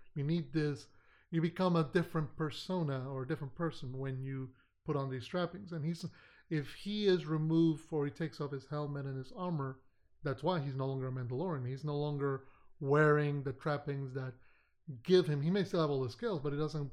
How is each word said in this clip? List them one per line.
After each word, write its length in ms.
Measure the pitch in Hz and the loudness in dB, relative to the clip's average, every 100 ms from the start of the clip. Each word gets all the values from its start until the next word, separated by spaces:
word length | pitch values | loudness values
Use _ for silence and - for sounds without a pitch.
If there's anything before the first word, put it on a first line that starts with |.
| - 147 | -10 -4
you 80 | |
need 280 | 143 170 135 | 0 0 0
this, 360 | 156 151 139 - - - _ _ | 0 0 -2 -10 -20 -20 _ _
you 100 | 165 | 0
become 360 | 165 170 185 170 | 2 2 4 4
a 80 | 156 | 4
different 420 | 175 165 160 147 - | 2 2 0 -2 -2
persona 680 | 156 - - 185 147 131 135 | -4 -4 -4 -2 0 -2 -2
or 140 | 131 | -4
a 40 | 131 | -2
different 280 | 156 139 - | -4 -4 -4
person 400 | 165 - 131 131 | -4 -4 -8 -4
when 220 | 135 131 | -4 -4
you 280 | 135 135 131 - _ _ - | -4 -6 -8 -12 _ _ -2
put 100 | 143 | 0
on 120 | 135 | 0
these 160 | 131 - | -4 -4
trappings. 440 | 180 170 185 190 | -2 -2 -4 -8
And 140 | 165 151 | -4 -4
he's, 180 | 170 170 - - - - | -4 -8 -12 -20 -20 -4
if 240 | 156 139 | -4 -4
he 320 | - 196 214 202 | -8 -4 2 4
is 200 | 180 151 | 4 2
removed 560 | 156 156 165 165 151 - | 0 4 6 6 4 -2
or 120 | 156 143 | 0 0
he 60 | |
takes 300 | 143 160 - | -2 -6 -4
off 100 | 143 | -6
his 140 | 135 - | -6 -4
helmet 360 | 147 147 143 135 | -4 -4 -4 -4
and 100 | 135 | -6
his 140 | 131 214 | -8 -6
armor, 400 | 180 156 135 120 - _ _ _ | -2 0 -2 -6 -16 _ _ _
that's 200 | 143 127 | -4 -2
why 160 | 160 175 | 0 0
he's 160 | 139 131 | -2 -2
no 120 | 135 | -2
longer 200 | 135 131 | -2 -4
a 40 | |
Mandalorian. 540 | 131 120 127 185 143 123 | -4 -4 -2 -2 -2 -4
He's 180 | 131 147 | -4 -4
no 100 | 143 | -2
longer 500 | 147 139 139 135 - - - - | -2 0 -2 -2 -6 -20 -20 -6
wearing 640 | 139 147 151 151 147 143 | 4 6 8 6 4 0
the 100 | 135 | -4
trappings 600 | - 160 143 147 139 135 131 | -4 -2 -2 -2 -4 -4 -6
that 180 | 131 - - _ _ _ - 120 | -8 -10 -20 _ _ _ -14 -8
give 220 | 175 180 156 | 4 6 6
him, 160 | 143 | 2
he 80 | 156 | 2
may 140 | 196 | 2
still 160 | 180 175 | 2 2
have 100 | 151 | 2
all 140 | 139 | 2
the 60 | 127 | -2
skills, 320 | - 226 165 | -2 -2 -2
but 80 | 143 | -2
it 60 | 143 | -2
doesn't 340 | 151 156 139 | -2 -2 -6